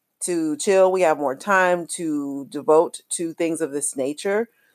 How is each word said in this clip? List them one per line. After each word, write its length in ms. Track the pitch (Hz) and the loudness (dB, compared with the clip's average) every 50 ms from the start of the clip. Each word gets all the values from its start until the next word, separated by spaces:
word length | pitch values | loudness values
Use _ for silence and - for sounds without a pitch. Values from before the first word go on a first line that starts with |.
| _ _ _ _ | _ _ _ _
to 360 | - - 175 170 160 156 151 | -6 -4 -2 -2 -2 -2 -4
chill. 360 | 143 - 214 190 190 185 185 185 | -2 0 2 4 6 6 6 4
We 80 | 190 175 | 4 2
have 140 | 160 156 | 2 2
more 200 | 143 147 135 135 | 2 0 -4 -4
time 500 | 139 - 202 196 190 185 180 180 175 165 151 - | -4 -2 0 2 4 4 4 2 0 -2 -6 -8
to 520 | - 175 160 151 147 143 139 139 139 139 - | -8 -6 -4 -4 -4 -6 -6 -8 -10 -10 -10
devote 500 | - 147 127 147 156 160 170 120 - - - _ | -12 -4 2 4 6 6 6 4 -2 -10 -12 _
to 220 | - - 175 165 156 | -8 -6 -6 -8 -4
things 300 | - 170 160 165 151 165 | -4 -2 -2 -2 -2 -4
of 100 | 135 139 | -4 -4
this 240 | 147 139 - - | -6 -6 -6 -4
nature. 540 | 135 131 135 151 - - 202 196 214 233 - _ _ _ _ | -4 -4 -4 -4 -4 -4 -2 -2 -2 -2 -4 _ _ _ _